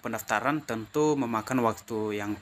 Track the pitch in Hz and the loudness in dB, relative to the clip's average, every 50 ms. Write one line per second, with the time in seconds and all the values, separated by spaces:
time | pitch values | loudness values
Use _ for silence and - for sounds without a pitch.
0 | - 117 110 107 - - 113 104 117 135 151 151 - - 117 113 110 - - 147 | -4 -6 -6 -6 -2 0 0 2 2 2 0 0 -2 -4 -4 -4 -4 -2 0 2
1 | 151 151 147 139 123 117 113 110 104 - 131 131 117 113 107 - - - 113 107 | 4 4 4 2 0 0 0 -2 -2 0 2 4 4 2 2 0 -6 -6 -4 -2
2 | 107 107 104 104 104 104 104 101 | -2 -2 -2 -4 -4 -4 -6 -2